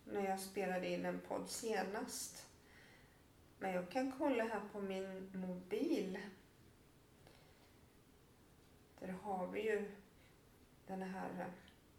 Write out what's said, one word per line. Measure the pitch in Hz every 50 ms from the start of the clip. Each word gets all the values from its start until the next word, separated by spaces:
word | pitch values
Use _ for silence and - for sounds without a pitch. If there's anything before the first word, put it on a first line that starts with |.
| - 220
när | 208 202 196 190
jag | 190 190
spelade | 196 196 - 202 190 180 185 180 180
in | 180 175 180 175
en | 180 180 180
podd | - - 190 - 180 -
senast. | - - 233 220 220 190 190 190 202 233 - - - - - - - - - - - - - - - - - - - - - - - - - - - - - - - -
Men | 196 190 180
jag | 180 180 -
kan | - 262 262 269 262
kolla | - 302 285 254 226 220
här | 226 220 196 208 202 -
på | 208
min | 196 190 190 190 190 190 190 190 190 - 190
mobil. | 185 185 185 180 - - - 208 247 277 - 277 202 185 185 190 196 - - - - - - - - - - - - - - - - - - - - - - - - - - - - - - - - - - - - - - - - - - - - - - - - - - - - - - - -
Där | -
har | 185 185 185 202 208 190 185 180
vi | 180 190 208
ju | 214 220 214 196 202 196 202 - - - - - - - - - - - - - - - - - -
den | - 190 185
här | 190 185 190 185 185 - 180 180 175 180 - - - - - - - - -